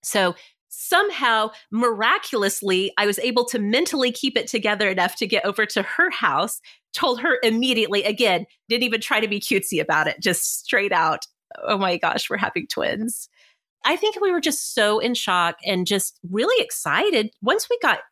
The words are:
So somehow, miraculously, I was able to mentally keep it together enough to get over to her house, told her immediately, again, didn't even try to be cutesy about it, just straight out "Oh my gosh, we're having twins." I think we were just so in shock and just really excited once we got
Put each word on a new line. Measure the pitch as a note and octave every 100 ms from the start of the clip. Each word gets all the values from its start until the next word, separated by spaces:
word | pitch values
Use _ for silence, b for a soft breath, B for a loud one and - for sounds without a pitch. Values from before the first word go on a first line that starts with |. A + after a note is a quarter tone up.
So | - G#3+ F3+ - B B _
somehow, | - - F4+ G4+ F4 B3+ A3+ A3 B B
miraculously, | G#3+ A#3+ G#3+ A3 G4 - A#3+ G3 - G3+ F#3 F#3+ -
I | G#3
was | G3+
able | A#3+ A#3+ B3
to | A#3+
mentally | G3+ A#3 E4+ D4+ B3+
keep | A#3+ C4+ -
it | -
together | A#3 G#3 G#3 G#3
enough | F#3+ F3+ -
to | G#3
get | G3+ G3
over | G3+ G#3+
to | -
her | F#3+ - F4+
house, | - G#3 C#3 G3 - B B _
told | - F4 A#3+
her | C#4+ B4
immediately, | A#3 A3+ C4 A#3 G#3+ G3+
again, | G3 G#3+ A#3 F3 G3+ b _
didn't | A#3
even | A3+ A3
try | - A3+
to | A3
be | G#3
cutesy | - G#3 - E3
about | D3+ D#3 D3+
it, | -
just | F3+ F3 - - -
straight | A#3+ G3+
out | F#3 D#3+ D#3 - _ _ -
"Oh | - G3+
my | F#3+ F3+
gosh, | - - -
we're | -
having | F#3+ - -
twins." | - - - A3 - - b b b _ _ A#3+
I | D#4+
think | G#4 A4
we | G4+
were | F4
just | D#4 - -
so | - G#3 G#3+
in | A3+
shock | A#3+ - F3+ E3+ E3+ F3
and | F#3 F3+
just | G3+ - _ F3
really | G3 C#4+ B4
excited | - - - D#3 G#4 D#4 G#3+ _
once | G#3 F#4+ -
we | A#4+
got | D4 G#3 -